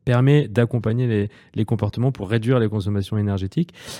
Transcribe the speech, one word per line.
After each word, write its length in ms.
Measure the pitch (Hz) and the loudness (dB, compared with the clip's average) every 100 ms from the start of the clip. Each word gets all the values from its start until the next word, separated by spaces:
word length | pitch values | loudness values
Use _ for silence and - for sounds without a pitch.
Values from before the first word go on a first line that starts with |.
| - | 0
permet 420 | 120 131 147 139 | 2 4 4 4
d'accompagner 580 | 104 117 120 110 113 123 | 0 0 0 -2 -2 0
les, 220 | 110 104 - - | 0 -2 -6 -10
les 100 | - 110 | -4 -2
comportements 460 | 110 104 - 123 | 0 -2 0 -2
pour 180 | 127 95 | -2 -2
réduire 280 | 113 110 131 | -2 2 2
les 80 | 110 | 2
consommations 500 | 107 95 101 98 110 | 0 -2 -2 -2 -2
énergétiques. 560 | 104 98 95 - 175 - - - | -2 -2 -4 -4 -4 -8 -18 -16